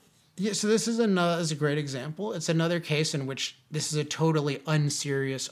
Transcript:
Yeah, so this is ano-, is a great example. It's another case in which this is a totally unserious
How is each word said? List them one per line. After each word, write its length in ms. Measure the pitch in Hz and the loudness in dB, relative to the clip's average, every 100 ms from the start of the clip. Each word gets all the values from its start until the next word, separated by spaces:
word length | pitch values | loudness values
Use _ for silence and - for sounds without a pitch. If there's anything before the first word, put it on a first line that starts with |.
| _ _ _ - | _ _ _ -6
Yeah, 160 | 208 | -4
so 160 | 196 208 | 0 2
this 180 | 220 226 | 2 2
is 140 | 233 | 2
ano-, 380 | 226 185 175 170 | 2 4 2 2
is 120 | 160 | -2
a 60 | 147 | 0
great 220 | 147 147 | 0 0
example. 560 | 143 131 143 156 214 | -2 -6 -8 -8 -6
It's 140 | 185 160 | -4 0
another 300 | 165 165 175 | 2 2 0
case 360 | 165 151 156 | 0 0 0
in 120 | 151 135 | -2 -4
which 300 | 127 - - - | -6 -8 -10 -10
this 200 | 151 - | -6 -4
is 60 | 151 | -2
a 60 | |
totally 580 | 147 - 160 156 147 135 - | -2 0 2 4 0 -2 2
unserious 840 | 151 147 - 143 139 135 131 - | 2 2 0 -2 0 0 -2 -6